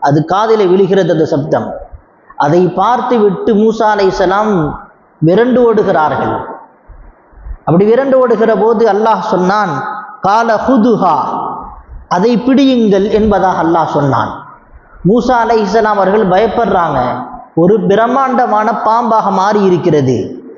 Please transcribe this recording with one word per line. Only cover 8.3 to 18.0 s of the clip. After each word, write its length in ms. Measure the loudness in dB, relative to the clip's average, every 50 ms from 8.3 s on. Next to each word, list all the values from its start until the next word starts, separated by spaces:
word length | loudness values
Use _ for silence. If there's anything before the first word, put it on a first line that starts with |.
| 2 0 0 0 0
போது 360 | 2 2 0 2 2 2 0 2
அல்லாஹ் 280 | 2 0 0 0 0
சொன்னான், 640 | -2 -2 -2 0 0 0 0 0 -2 -2 -4 -6 -8 -10 -10 -12 -14 -16 -12 -6
"கால 340 | -2 0 0 0 0 0 -2
ஹுதுஹா, 640 | -2 0 0 2 2 2 2 2 2 2 0 0 0 -2 -4 -6 -8 -8 -8 -10 -12 -14 -16 -20 -20 -20 -20 -20 -14 -8 -4
அதை 300 | -2 0 2 2 2 0
பிடியுங்கள்" 720 | 2 2 2 2 4 2 2 2 2 2 2 2 0 0
என்பதாக 520 | 0 0 2 2 2 2 2 0 0 0 0
அல்லாஹ் 240 | 0 2 0 0
சொன்னான். 580 | 0 -2 -2 0 0 0 0 -2 -4 -6 -12 -18 -20 -20 -20 _ _ -20 -20 _ -20 -10 -4 0 2
மூசா 240 | 2 2 2 0 0 0 2
அலைஹிஸ்ஸலாம் 360 | 2 0 0 0 0 0 0 2
அவர்கள் 460 | 2 0 0 0 0 2 0 2 2
பயப்படுறாங்க. 960 | 2 2 2 0 0 0 0 0 0 0 0 0 -2 -2 -2 -4 -4 -8 -10 -12 -16 -18 -16 -8 -2
ஒரு 260 | 0 2 2 2 2 2
பிரம்மாண்டமான 840 | 2 2 2